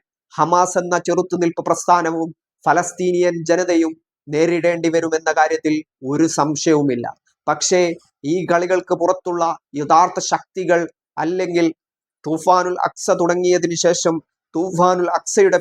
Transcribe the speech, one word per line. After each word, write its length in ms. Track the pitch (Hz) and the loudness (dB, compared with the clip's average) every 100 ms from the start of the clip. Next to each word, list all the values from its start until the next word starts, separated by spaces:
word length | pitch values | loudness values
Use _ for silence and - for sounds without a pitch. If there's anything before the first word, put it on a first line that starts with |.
| - _ _ | -10 _ _
ഹമാസ് 440 | - 160 175 180 185 | -2 2 2 2 -2
എന്ന 140 | 175 175 175 | -2 -2 0
ചെറുത്തുനിൽപ്പ് 540 | 170 180 170 170 160 156 | -2 -2 -2 -2 -2 -4
പ്രസ്ഥാനവും 640 | 165 - 175 165 165 165 - _ _ 160 | -2 2 2 2 -4 -6 -10 _ _ 0
ഫലസ്തീനിയൻ 680 | 156 170 - 180 180 175 170 160 | 0 0 -4 -2 0 0 -2 -2
ജനതയും 440 | 170 180 165 160 160 _ _ - | -2 0 0 0 -4 _ _ -6
നേരിടേണ്ടി 640 | 151 170 170 170 170 165 165 | 0 0 2 0 0 -2 -2
വരുമെന്ന 340 | 165 160 160 156 | -2 -2 0 2
കാര്യത്തിൽ 360 | 156 160 156 156 - _ 131 | 2 0 0 -2 -4 _ -6
ഒരു 140 | 147 160 160 | 0 0 2
സംശയവുമില്ല. 680 | 147 147 170 151 143 120 113 - _ _ - | 0 0 2 2 2 -2 -6 -12 _ _ -6
പക്ഷേ 340 | 151 - 185 175 170 _ _ 143 | -4 0 2 0 -2 _ _ -4
ഈ 40 | 180 160 | -4 0
കളികൾക്ക് 460 | 170 180 185 175 175 | 0 0 -2 -2 -2
പുറത്തുള്ള 440 | 170 185 180 170 165 - _ 143 | 0 -2 -4 -4 -4 -4 _ -8
യഥാർത്ഥ 400 | 147 160 180 180 - | 2 4 4 0 -4
ശക്തികൾ, 480 | 165 - 190 185 170 165 - _ - | -6 -6 -8 0 0 0 -10 _ -8
അല്ലെങ്കിൽ 420 | 156 185 180 175 165 - _ _ _ _ 151 | -4 -4 -2 0 0 -2 _ _ _ _ -8
തൂഫാനുൽ 500 | 160 185 180 180 180 170 | -2 2 2 0 -2 -4
അക്സ 280 | - - 185 | -4 -2 0
തുടങ്ങിയതിനു 560 | 175 175 180 180 175 165 170 | 2 0 2 2 2 2 0
ശേഷം 300 | 170 170 165 - _ _ 160 | 2 0 -2 -6 _ _ -6
തൂഫാനുൽ 540 | 185 175 180 180 170 170 | -4 2 2 2 0 -4
അക്സയുടെ 420 | - 220 190 175 | -2 2 4 4